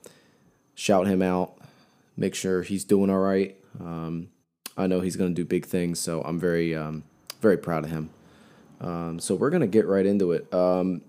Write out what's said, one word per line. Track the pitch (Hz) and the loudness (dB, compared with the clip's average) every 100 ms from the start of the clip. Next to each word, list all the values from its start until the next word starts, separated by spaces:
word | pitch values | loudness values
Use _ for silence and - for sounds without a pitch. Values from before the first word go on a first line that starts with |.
| - - _ _ _ _ _ | -18 -20 _ _ _ _ _
shout | - - 95 98 | -4 2 4 4
him | 92 | 2
out, | 92 90 90 - - - _ _ _ - | 2 2 -2 -8 -20 -20 _ _ _ -4
make | 98 | -4
sure | - 95 92 | -2 -2 -2
he's | 87 98 - | -2 -4 2
doing | 101 98 | 4 4
all | 95 | 2
right. | 98 95 98 - - 90 | 2 0 -2 -6 -20 -14
Um, | 87 82 82 82 87 _ _ _ - - | -10 -8 -8 -8 -10 _ _ _ -12 -4
I | 95 | 0
know | 92 | 0
he's | 92 92 | 0 -2
gonna | 90 | -2
do | 85 | -2
big | 80 90 - | -2 -2 -2
things, | 92 87 85 | -2 -2 -4
so | - 82 | -4 -4
I'm | 76 85 | -4 -2
very, | 87 85 85 | 0 0 0
um, | 80 76 78 - _ - - | -4 -6 -10 -12 _ -20 0
very | 110 87 | 2 2
proud | - 80 | 0 -4
of | 78 | -4
him. | 80 78 - - - - - - - | -6 -8 -12 -20 -20 -20 -20 -20 -12
Um, | 90 85 85 85 | -8 -6 -6 -6
so | - 90 | -4 0
we're | 131 | 0
gonna | 175 107 | 2 2
get | 107 95 | 4 4
right | 98 98 | 4 4
into | 101 90 | 2 2
it. | 80 - | 0 0
Um, | 90 90 92 92 87 | 2 2 2 0 -4